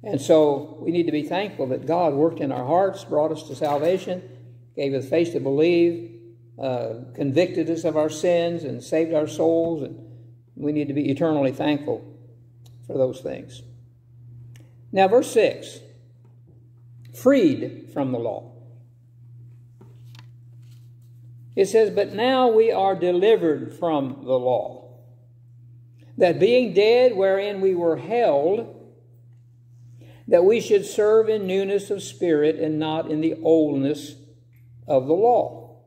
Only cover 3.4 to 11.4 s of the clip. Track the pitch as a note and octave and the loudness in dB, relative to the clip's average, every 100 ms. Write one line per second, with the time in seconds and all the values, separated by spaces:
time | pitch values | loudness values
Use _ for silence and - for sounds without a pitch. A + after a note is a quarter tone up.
3.4 | - B2+ D3+ C#3+ D#3 F#3 G3 F3+ - - | -10 -6 -4 0 0 -2 -4 -10 -10 -20
4.4 | - - - - C#3+ C3+ A#2+ E3 E3+ - | -20 -20 -18 -6 -4 -4 -2 0 0 -2
5.4 | C3 C#3 E3 E3+ E3+ E3+ - - - - | -2 0 2 4 2 0 -12 -18 -20 -20
6.4 | - - C3+ B2 A2+ A2+ B2+ - C#3+ C3 | -20 -10 -6 -6 -6 -10 -14 -6 -2 0
7.4 | F3+ - D#3 E3 E3 D3+ D#3 D3+ F3+ E3+ | 0 0 -4 -2 -2 0 -2 -2 0 0
8.4 | E3+ E3+ D#3 A#2+ - D#3+ E3 D#3+ D3+ - | 0 -4 -8 -10 -4 -2 0 0 -2 -2
9.4 | E3 E3 E3 E3 C3 - - - - - | 0 2 0 -4 -8 -12 -20 -20 -20 -20
10.4 | _ - D3 D3+ C#3+ C#3 C#3 C3+ E3 D3+ | _ -8 -4 -4 -4 -2 -2 0 0 0